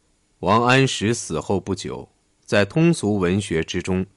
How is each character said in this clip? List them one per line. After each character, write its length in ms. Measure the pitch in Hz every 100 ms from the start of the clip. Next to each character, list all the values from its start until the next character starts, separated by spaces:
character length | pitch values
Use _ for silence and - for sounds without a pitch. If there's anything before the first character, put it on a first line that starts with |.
| _ _ _ _
王 220 | 87 110 123
安 200 | 131 135
石 280 | - 101
死 260 | 117 - 78
后 180 | - 101
不 160 | -
久， 320 | 95 69 64 - _ _ _
在 220 | - 107 101
通 260 | 160 170
俗 240 | 160 104 104
文 240 | 87 98
学 240 | 101 80
之 160 | 82 92
中 240 | 87 92 95